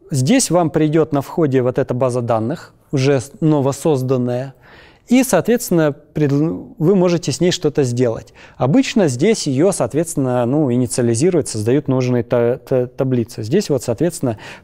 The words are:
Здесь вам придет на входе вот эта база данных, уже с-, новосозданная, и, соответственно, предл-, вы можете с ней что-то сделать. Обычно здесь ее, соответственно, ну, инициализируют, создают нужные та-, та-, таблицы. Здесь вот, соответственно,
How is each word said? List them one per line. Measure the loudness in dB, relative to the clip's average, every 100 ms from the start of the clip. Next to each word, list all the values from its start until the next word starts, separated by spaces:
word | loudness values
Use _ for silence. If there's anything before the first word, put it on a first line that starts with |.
| -6
Здесь | -2 2 2 2
вам | 0 2
придет | 0 2 2 2
на | -2
входе | -4 -2 0 2
вот | 0 0
эта | -2
база | 0 -2 -2
данных, | 0 -2 -2 -6 -12 _ -6
уже | -2 2 0
с-, | -2 -2
новосозданная, | 0 2 0 0 0 0 0 -2 -2 -4 -8 -14 -20 -20 -20 _ 0
и, | 2
соответственно, | 4 0 2 0 0 2 2 -2 _ -2
предл-, | 0 2 0 -4 -10 -2
вы | 2 4
можете | 2 0 -2
с | 0
ней | 0
что-то | 0 -2 0
сделать. | 0 0 0 -2 -10 -20 -14 -4
Обычно | 0 2 2 2 0
здесь | 2 0 0 -2
ее, | 0 0
соответственно, | 0 -2 -2 -4 -2 0 0 0
ну, | 0 0
инициализируют, | 0 0 0 0 2 2 0 -2
создают | -4 0 0 0
нужные | -2 0 -2
та-, | 0 0 0 -2
та-, | -2 -2 -2
таблицы. | -4 -2 -2 -4 -6
Здесь | -2 -2 0
вот, | -2
соответственно, | -2 -2 -2 -2 -6 -6 -12 -20